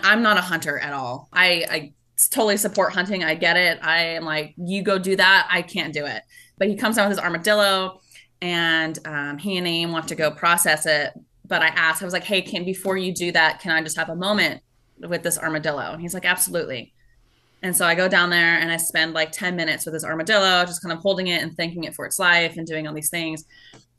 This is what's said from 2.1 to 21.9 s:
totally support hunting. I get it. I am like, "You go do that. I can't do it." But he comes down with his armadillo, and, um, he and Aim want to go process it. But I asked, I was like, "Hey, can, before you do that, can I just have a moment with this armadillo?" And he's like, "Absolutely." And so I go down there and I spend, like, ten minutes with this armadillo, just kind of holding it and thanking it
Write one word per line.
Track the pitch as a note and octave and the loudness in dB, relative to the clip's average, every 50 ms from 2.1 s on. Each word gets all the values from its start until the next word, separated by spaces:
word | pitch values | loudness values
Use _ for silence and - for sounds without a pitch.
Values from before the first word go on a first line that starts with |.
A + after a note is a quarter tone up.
| _ - - - | _ 0 0 2
totally | - C4+ A3 G#3+ G3+ | 2 2 2 4 2
support | G3+ - G3+ - G3+ F#3 D#3 - | 2 0 0 0 0 0 2 0
hunting. | F3+ F#3 F#3+ G#3 F#3 E3 | -2 -2 -2 -2 -2 0
I | D#3 D#3+ | -2 0
get | E3 F3 E3+ E3+ | 2 2 2 4
it. | F3+ F3+ E3+ D#3+ - | 4 4 2 2 0
I | E3 D#3+ D#3+ E3+ | 0 0 2 2
am | E3+ E3 E3 E3 E3 | 0 -2 -4 -4 -4
like, | D#3+ D#3 D#3 D#3 D3+ - | -4 -4 -4 -4 -6 -10
"You | - F3 F3 F#3+ G3+ | -10 -6 -4 -4 -2
go | F3+ G#3 G3 | 0 0 0
do | F#3+ F3+ F#3+ F#3+ | 0 0 0 2
that. | F#3+ F#3 F#3+ G3 F3+ E3+ - | 4 6 6 6 6 4 2
I | F3+ F3 | 0 -2
can't | F3 - - F3 E3 D#3+ D3+ | -2 -4 -6 -6 -6 -4 -6
do | D3+ D3 | -6 -6
it." | C#3+ A2 - - _ - - - _ _ | -6 -8 -10 -12 _ -20 -20 -20 _ _
But | - F#3+ | -2 0
he | G#3+ G3+ | 0 0
comes | G3+ B3+ G#3+ A3 | 0 -2 0 2
down | A3+ G3+ G3+ | 2 2 2
with | G3+ | 2
his | E3+ - | 0 -2
armadillo, | F3 E3+ E3 E3 G#3+ G#3 G#3 G3+ G3 F#3+ F#3+ F#3+ F#3 - - _ _ - - - _ _ _ | -2 -4 0 2 2 4 4 4 4 2 2 0 -4 -8 -12 _ _ -20 -20 -20 _ _ _
and, | F3+ F3 F3 E3+ E3+ D#3+ D#3+ D#3+ D#3+ D#3+ D#3 - - | -6 -2 0 0 2 2 2 2 0 -2 -4 -8 -10
um, | D#3+ D#3 D3 C#3+ C#3+ D3 | -8 -8 -6 -6 -6 -8
he | C#3+ F3+ G3+ F#3+ | -8 -6 -4 -4
and | F3+ F3+ | -2 -2
Aim | E3+ E3+ E3 E3+ E3 | -2 -2 -2 -2 -2
want | E3 D#3+ D#3 - | -4 -4 -6 -6
to | E3+ | -2
go | D#3 D#3 D3+ | -2 -2 -2
process | D3+ - - E3+ F3 F3 - E3 D#3 D3+ - | 0 0 2 2 4 4 4 2 2 2 2
it. | D#3+ D3+ D3 C#3+ - - - - _ _ _ - | 2 2 2 0 -2 -6 -12 -20 _ _ _ -6
But | - F#3 E3 | -4 0 2
I | D#3+ | 2
asked, | D#3+ - F3+ E3 D#3+ D#3+ - | 2 2 2 2 2 0 0
I | G3+ | -4
was | F3+ F#3 | -4 -4
like, | F3 F3 | -6 -2
"Hey, | - G#3 F#3 | 0 -2 -2
can, | F3+ - G#3+ F3+ F3 | -2 -2 -6 -6 -4
before | F#3 F#3+ F#3 - F#3+ F#3+ | -6 -6 -4 -2 -2 -2
you | F#3+ F#3 F#3 F3+ | 0 -2 -4 -4
do | - F3+ F3 E3+ | -4 -4 0 4
that, | E3+ D#3+ D#3+ D#3 - | 4 4 4 2 -2
can | - F3+ | -2 0
I | D#3+ D#3+ | 0 0
just | D#3 D#3 - | 0 -2 -4
have | E3 D#3+ E3 | -4 -4 -4
a | E3 | -4
moment | F3 F#3 G3+ G#3 G3+ F3 D3+ B2 - - _ _ _ _ _ _ - | -2 -2 0 2 2 2 0 0 -4 -10 _ _ _ _ _ _ -16
with | - E3+ F3 E3 E3+ | -6 -6 -6 -4 -2
this | E3+ E3 | -4 -4
armadillo?" | - E3 D#3+ D#3 D3+ D3+ D#3 D3 C3+ B2 E2 D3+ | -2 -4 -4 -4 -2 -2 -4 -4 -4 -6 -8 -8
And | D#3+ | -8
he's | E3+ E3+ F#3 | -8 -8 -8
like, | F#3 F3 | -2 0
"Absolutely." | F3+ F3 F3 - F#3 F3 E3+ D#3+ - C3 A#2+ A2 - _ _ _ _ _ _ _ _ _ _ _ _ _ _ | 0 0 0 -2 -2 -2 -4 -4 -4 -8 -10 -10 -14 _ _ _ _ _ _ _ _ _ _ _ _ _ _
And | - F#3 F3 | -6 -2 0
so | F3+ F3+ | 2 4
I | E3+ E3 | 4 4
go | F3 F#3 | 4 2
down | F#3 G3 F3+ F3 F3 | 4 4 4 4 4
there | F3 E3+ E3+ E3+ E3+ D#3+ | 4 4 4 4 4 2
and | D#3+ E3 | 2 0
I | E3 | -2
spend, | E3 E3+ - - E3 D#3+ E3 D#3+ | -2 -4 -2 0 0 0 0 0
like, | D#3+ D#3+ D#3 | -2 -2 -2
ten | D#3+ - G3 F3+ F3+ | -4 -4 -4 -4 -2
minutes | E3+ E3 D#3+ D3 - - | -2 -2 -2 -2 -4 -6
with | E3 D#3 | -6 -6
this | D#3 - | -6 -6
armadillo, | D#3 D#3+ D#3+ D#3+ F#3+ A3 G3+ F#3+ F#3+ F#3 F3+ F3+ | -6 -6 -4 0 2 2 4 4 4 4 4 2
just | F3 E3+ - - | 0 -4 -6 -6
kind | F3 E3 | -6 -6
of | E3 | -2
holding | - G3 F#3+ F3+ F#3 | 0 0 0 0 0
it | F3+ F3 D#3+ | -2 -2 -2
and | C#3 D#3+ D#3 | -2 -4 -6
thanking | - E3+ E3 E3+ F3 D#3+ | -6 -6 -6 -6 -8 -8
it | D#3 | -8